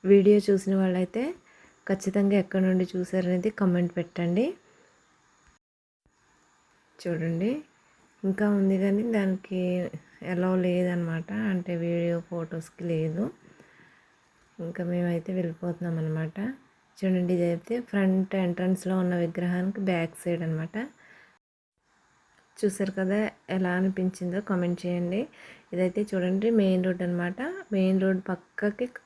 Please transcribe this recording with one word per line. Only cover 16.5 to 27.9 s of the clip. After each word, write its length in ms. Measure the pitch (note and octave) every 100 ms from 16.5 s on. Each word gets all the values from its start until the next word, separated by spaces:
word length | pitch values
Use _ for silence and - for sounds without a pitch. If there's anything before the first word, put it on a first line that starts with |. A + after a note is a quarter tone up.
| C4+ _ _ _ -
చూడండి 340 | F#3+ F#3 F3+ F3+
ఇదైతే 400 | F3 E3+ - A#3+ A#3+
ఫ్రంట్ 440 | G3+ F#3+ F#3+ F#3 F#3+ F3+
ఎంట్రన్స్‌లో 500 | F3 F#3 F#3 F#3 F#3
ఉన్న 100 | F3+ F3
విగ్రహానికి 560 | E3+ E3+ F3 F3+ F#3 G3 F#3
బ్యాక్ 260 | F3 E3 -
సైడ్ 180 | F3 E3+ D#3+
అనమాట. 280 | D#3 E3 G#3+ C4+ _ - - - _ _ _ _ _ _ _ _ _ _ _ _ -
చూసారు 340 | G#3 F#3+ G3 F#3+
కదా, 220 | F#3 G3+ G#3+ - - F#3
ఎలా 160 | F#3 F3+
అనిపించిందో 600 | F#3+ F#3+ F#3 - F3+ F#3 G#3
కామెంట్ 300 | F#3 F3 F3
చేయండి. 380 | F3 F3 F3 F#3+ D4 - - - _
ఇదైతే 280 | F3 F#3 F#3+ G#3
చూడండి 380 | F#3+ F3+ F#3+ G#3+ A3+
మెయిన్ 240 | G3 F#3 F#3
రోడ్ 140 | F3+ F3+
అనమాట. 340 | F3 F3 F3+ D4+ F#4+ F#4+ G3+
మెయిన్ 240 | F#3